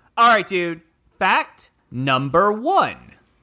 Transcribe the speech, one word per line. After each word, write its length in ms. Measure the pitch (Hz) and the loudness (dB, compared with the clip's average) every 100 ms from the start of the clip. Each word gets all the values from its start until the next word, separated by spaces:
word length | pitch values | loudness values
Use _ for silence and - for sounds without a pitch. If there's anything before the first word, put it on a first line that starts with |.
| _ - | _ 0
All 100 | 233 | 2
right, 180 | 220 - | 2 0
dude. 340 | 185 170 165 _ _ _ - | -4 -4 -8 _ _ _ -4
Fact 520 | 190 262 294 - - _ _ | -2 0 -4 -12 -20 _ _
number 600 | 120 139 131 139 160 208 | -6 -2 0 0 0 0
one. 600 | 214 277 381 151 87 - - _ _ | 0 0 0 0 -4 -18 -20 _ _